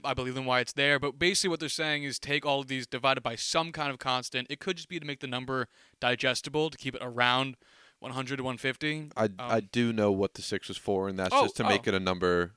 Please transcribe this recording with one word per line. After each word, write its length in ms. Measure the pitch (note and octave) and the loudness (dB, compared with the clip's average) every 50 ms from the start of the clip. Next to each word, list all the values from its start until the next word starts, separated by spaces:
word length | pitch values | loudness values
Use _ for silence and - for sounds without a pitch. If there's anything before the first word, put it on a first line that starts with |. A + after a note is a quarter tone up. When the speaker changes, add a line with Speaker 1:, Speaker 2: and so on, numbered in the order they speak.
| - | -4
Speaker 1:
I 80 | D3 | -4
believe 240 | C3 C3 B2+ B2+ B2+ | -2 -2 -4 -4 -4
in 80 | C3+ C3 | -4 -2
why 160 | B2+ B2+ B2+ | 2 2 2
it's 140 | A#2+ - - | 0 0 0
there, 240 | C#3+ C#3 C#3+ C#3+ C3+ | 0 2 4 4 2
but 180 | C#3 C#3+ C#3+ C#3+ | 0 -2 -2 0
basically 300 | E3+ F3+ G3 - - F#3 | 0 2 2 2 2 0
what 100 | E3 D#3 | 0 -2
they're 80 | D#3+ C#3 | -2 -4
saying 360 | - - D#3+ D#3 D3+ D3 C#3+ | -4 -2 -2 -2 -2 -2 -4
is 140 | C#3 B2 - | -6 -6 -6
take 260 | - C#3 C#3+ D3 C#3+ | -2 -2 -2 0 2
all 160 | D3 C#3 C#3 | 2 0 0
of 60 | C#3 C3 | 0 -2
these 180 | C3+ C3 A#2+ | -4 -4 -4
divided 360 | - - B2 B2 C3+ C3+ C3 | -6 -4 0 2 2 2 2
by 120 | - B2+ A#2 | 0 -4 -4
some 360 | - - - - E3 E3 E3 | -4 -4 0 0 0 0 0
kind 180 | D#3 D#3+ D3+ C#3+ | -4 -4 -4 -4
of 80 | C3 B2 | -6 -4
constant. 480 | - C3 B2+ B2+ B2 - - B2+ B2+ - | -2 0 0 0 -2 -4 -4 -6 -4 -6
It 100 | D3 - | -8 -6
could 160 | - F#3+ F#3 | -6 -6 -6
just 120 | E3+ D#3+ - | -6 -8 -10
be 120 | F3+ E3 | -10 -8
to 60 | D3+ | -6
make 120 | D3 C#3+ B2+ | -6 -8 -8
the 60 | - | -6
number 400 | C3 B2+ B2+ B2+ B2+ C3 C3 A#2+ - _ _ - _ _ _ | -6 -6 -6 -4 -2 -2 -2 -2 -4 _ _ -20 _ _ _
digestible, 680 | - B2 B2 - - C3 A#2+ - - D3 C#3 D3+ D#3 D#3+ | 0 0 2 2 2 0 0 0 -4 -2 -2 0 0 -2
to 60 | - | -4
keep 180 | - - C3+ B2 | -8 -10 -8 -8
it 80 | - | -8
around 540 | - B2+ A#2+ A#2+ A#2+ B2 B2 C3 C3+ C3+ B2+ - _ _ - - - - _ _ | -8 -4 2 4 4 6 6 4 2 -2 -6 -12 _ _ -20 -20 -20 -20 _ _
one 120 | - B2+ | -12 -8
hundred 240 | B2 C3 C3 B2 C#3 | -6 -6 -4 -4 -4
to 80 | C3 B2+ | -4 -4
one 140 | C3 B2+ A#2 | -4 -4 -2
fifty. 500 | - C3+ B2 - - D3+ D3+ D#3 D3+ D3 - | -2 -2 -2 0 -2 -2 -2 -4 -8 -6 0
Speaker 2:
I, 80 | - A2 | 0 0
Speaker 1:
Um, 80 | G#2+ F#2+ F#2 | 0 0 -4
Speaker 2:
I 220 | B2 A#2+ A2+ A2+ | -2 0 2 2
do 320 | G2+ F#2+ - A#2+ A#2+ A#2 | 0 0 2 2 2 2
know 200 | A2+ A2 G#2 G#2 | 4 4 4 4
what 220 | G2 F#2+ G2+ F#2+ - | 4 4 2 0 -2
the 80 | - | -6
six 260 | - - G#2+ G2 - - | -6 -6 -4 -6 -6 -8
was 80 | F#2+ | -10
for, 320 | - - - G2+ F#2+ F#2+ G2 | -6 -2 0 0 0 0 0
and 100 | F#2+ F#2+ | -2 -2
that's 160 | F#2 F#2 - | 0 4 4
Speaker 1:
Oh, 100 | C#4 - | 4 4
Speaker 2:
just 120 | - - | 4 2
to 80 | - A#2 | 0 2
make 220 | G#2 G2+ G2 - | 2 2 2 2
Speaker 1:
oh. 40 | - | 0
Speaker 2:
it 40 | G2 | 0
a 60 | F#2+ | 2
number 520 | F#2 F#2 F#2 F2+ F2+ F2+ F2 F2 F2 F2 G#2 | 2 0 2 2 4 4 4 4 2 -2 -6